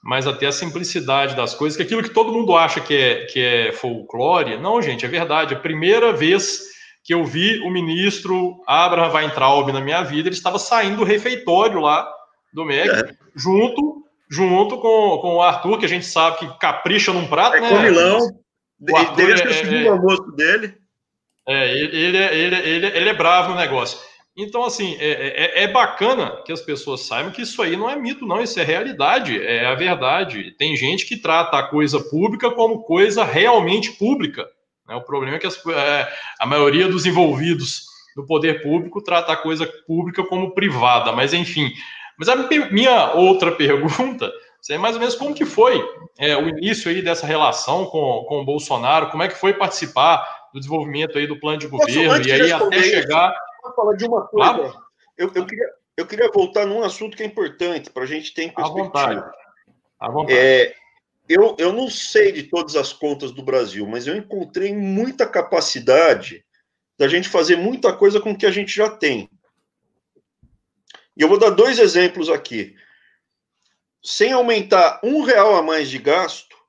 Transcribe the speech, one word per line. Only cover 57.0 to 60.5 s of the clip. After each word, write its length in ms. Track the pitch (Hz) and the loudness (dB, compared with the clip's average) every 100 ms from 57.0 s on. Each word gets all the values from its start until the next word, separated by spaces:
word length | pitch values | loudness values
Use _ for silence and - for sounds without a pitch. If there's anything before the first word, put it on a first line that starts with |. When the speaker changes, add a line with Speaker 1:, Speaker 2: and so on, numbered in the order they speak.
| 214 - | -12 -10
Speaker 2:
que 60 | |
é 40 | 214 | -10
importante, 640 | 214 170 - 175 165 127 | -6 -6 -4 -6 -6 -10
pra 160 | - 131 | -10 -8
gente 260 | 156 156 | -8 -10
ter 100 | - | -10
em 80 | 160 - | -10 -6
Speaker 1:
À 60 | 156 | -6
vontade. 460 | 170 190 143 135 101 | -6 -6 -2 -2 -2
Speaker 2:
perspectiva. 160 | - - _ _ _ _ _ _ | -10 -20 _ _ _ _ _ _
Speaker 1:
À 120 | 110 | -8
vontade. 280 | 135 151 127 | -6 2 4
Speaker 2:
É, 360 | 131 | 6